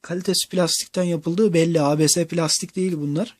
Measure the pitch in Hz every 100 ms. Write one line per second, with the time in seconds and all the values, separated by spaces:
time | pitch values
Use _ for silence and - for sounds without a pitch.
0 | - 180 185 175 - 180 165 - - 185
1 | 180 165 165 175 220 165 170 165 143 151
2 | 151 175 165 170 156 - 180 185 185 160
3 | 143 151 233 -